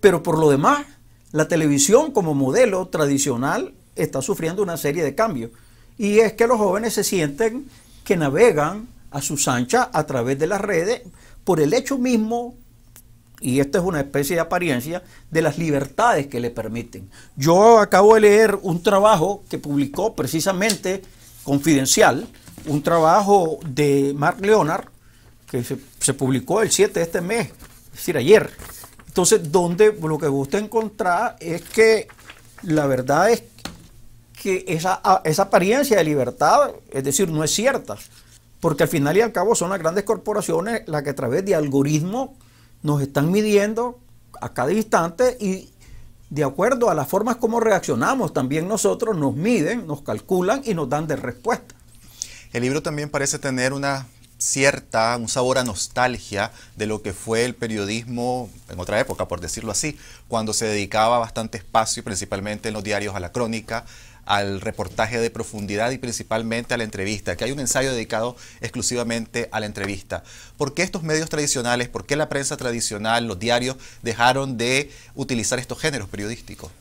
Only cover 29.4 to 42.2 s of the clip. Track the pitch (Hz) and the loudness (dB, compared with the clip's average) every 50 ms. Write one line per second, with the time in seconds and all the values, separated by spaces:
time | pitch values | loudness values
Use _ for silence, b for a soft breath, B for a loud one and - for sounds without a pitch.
29.4 | 170 151 147 185 175 170 175 170 214 214 214 208 160 156 156 147 165 147 139 139 | 2 2 2 2 2 2 4 4 4 4 4 2 -4 -4 -4 -2 -2 -2 -2 -2
30.4 | 135 135 - 196 214 214 - 226 220 214 208 - 220 180 175 180 226 240 - - | -2 -2 -4 -4 -4 -2 -4 -4 -4 -4 -6 -4 -2 0 0 0 -2 -4 -6 -8
31.4 | - 170 165 170 - - - 220 220 220 220 208 - - - - - - - - | -10 -8 -8 -8 -10 -6 2 4 6 6 6 2 0 -6 -16 -20 -20 -20 -20 -20
32.4 | - - - - - 185 156 151 147 139 135 127 127 127 139 156 180 220 240 220 | -20 -20 -20 -14 -4 0 0 2 2 2 0 0 0 2 2 4 4 4 2 2
33.4 | - - - - - - - - - - - - - - - - - _ - - | -2 -14 -20 -16 -16 -16 -16 -16 -20 -20 -20 -20 -20 -20 -20 -20 -20 _ -20 -10
34.4 | - 202 185 185 - - 175 160 160 180 185 - - 202 185 185 - 160 156 196 | -4 -2 -2 -2 -2 -4 -4 -2 0 -2 -2 0 2 2 2 4 4 0 2 2
35.4 | 196 196 - 202 175 196 226 277 285 277 226 196 165 156 151 139 123 123 123 - | 2 4 4 4 4 4 2 2 4 4 4 2 4 2 2 0 0 -2 0 0
36.4 | 143 156 190 - 285 254 - - - - - 135 135 139 139 - 196 175 160 151 | 2 4 6 4 4 2 -2 -10 -18 -8 -8 -4 -4 -2 0 0 0 0 0 -2
37.4 | 156 147 - - 214 262 269 214 - - 104 - - - b b b b b b | -2 0 -2 2 2 0 0 0 -6 -8 -14 -14 -14 -20 b b b b b b
38.4 | b b _ - - 170 156 - 165 - - 160 139 143 160 196 233 233 226 185 | b b _ -2 -2 -2 2 2 0 0 2 0 0 2 4 2 2 2 0 0
39.4 | 180 214 226 - 175 175 196 196 160 160 170 202 196 - 226 - - - 208 208 | 0 2 2 0 0 -2 -4 -2 -2 -2 -2 -2 -2 -2 -4 -2 -2 -4 -4 -4
40.4 | - - 175 165 180 220 233 - - - 156 151 139 143 135 - 135 117 127 165 | -2 -2 -2 -2 -2 -2 -4 -6 -6 -4 -6 -4 -4 -4 -6 -4 -4 -2 -2 -2
41.4 | 196 196 196 160 151 143 131 139 139 143 156 156 156 180 196 254 | 0 0 0 0 0 0 2 2 2 2 0 0 -2 -2 -4 -6